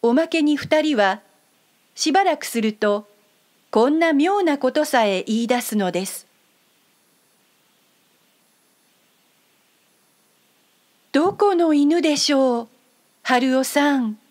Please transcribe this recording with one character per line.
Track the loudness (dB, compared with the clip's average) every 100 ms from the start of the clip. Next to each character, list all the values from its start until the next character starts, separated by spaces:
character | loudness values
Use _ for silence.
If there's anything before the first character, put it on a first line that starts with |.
お | 2
ま | 0 0
け | 0
に | 0 0
二 | 0 0
人 | 0 0
は、 | 0 0 _ _ _ _ _ _ _
し | -8 -2
ば | 0
ら | 0 -2
く | -6
す | -4
る | -4
と、 | -2 -2 -2 -6 _ _ _ _ _ _
こ | 0 2
ん | 2
な | 2
妙 | 2 2 2
な | 0 0
こ | -2
と | -2
さ | 0 0 0
え | -2 -2
言 | -4
い | -2
出 | -2
す | -2 -4
の | -2
で | -4 -8
す。 | -12 -18 _ _ _ _ _ _ _ _ _ _ _ _ _ _ _ _ _ _ _ _ _ _ _ _ _ _ _ _ _ _ _ _ _ _ _ _ _ _ _ _ _ _ _ _ _ _ _ _
「ど | 0 0
こ | 2 0
の | 2 2 4
犬 | 2 2
で | 0 0
し | 0
ょ | 2 2 0
う、 | -6 _ _ _ _ _
春 | -2 0 2
雄 | 0
さ | 0 0 0 0
ん。 | -2 -6 _